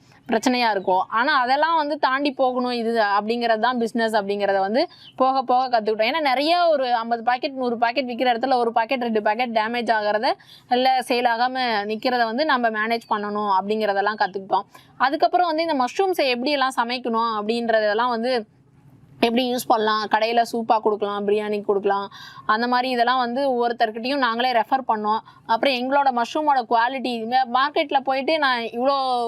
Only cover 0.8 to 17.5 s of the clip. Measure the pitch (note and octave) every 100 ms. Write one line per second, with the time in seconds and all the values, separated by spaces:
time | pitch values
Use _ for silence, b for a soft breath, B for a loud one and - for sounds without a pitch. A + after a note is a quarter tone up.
0.8 | G3 F#3 F3+ A3 C4+ D4 B3 C#4 D#4 E4
1.8 | D4 D4 C4+ C4 D4 C4+ C4 B3 B3 A#3+
2.8 | A3+ A#3 G#3 G3+ G#3 A#3+ A#3+ A3 A3+ B3+
3.8 | A#3 A#3 A3+ A3 G3 G3+ G3 G3 G3 A#3
4.8 | F4 B B - C4 C4+ B3 B3 C4 A#3+
5.8 | G#3+ G#3+ A3 D#4+ D4 B3+ D4 F4 F4 D4
6.8 | B3+ A#3+ A3+ A#3 A#3 B3+ D4 C4 B3 A#3
7.8 | A#3+ B3 B3 A#3 B3+ A#3 C4 B3+ A#3 A#3
8.8 | A3+ C4 A#3+ A3 G#3+ G#3+ B3 A3+ A3 A#3+
9.8 | A3+ A3 G#3 G#3 B3+ G4 B B B B3
10.8 | C4 C4 A#3 A#3+ A#3+ A#3 B3 C4 B3 G#3+
11.8 | G#3 A3 B3+ B3 A3+ A#3 D#4+ C4 A#3 G#3+
12.8 | A3 A#3 - G#3+ G#3 G#3 G#3 F#3+ G3 A3
13.8 | G#3+ G3 G3+ G#3+ G3+ G3 G3 G#3 - B
14.8 | B B B3+ D4+ F4 F4+ F4+ D#4 E4 C#4+
15.8 | B3 - G4 F4 C#4+ B3 C4 D4 C4 C4
16.8 | A#3 B3+ B3 A3+ A#3 G#3+ G#3+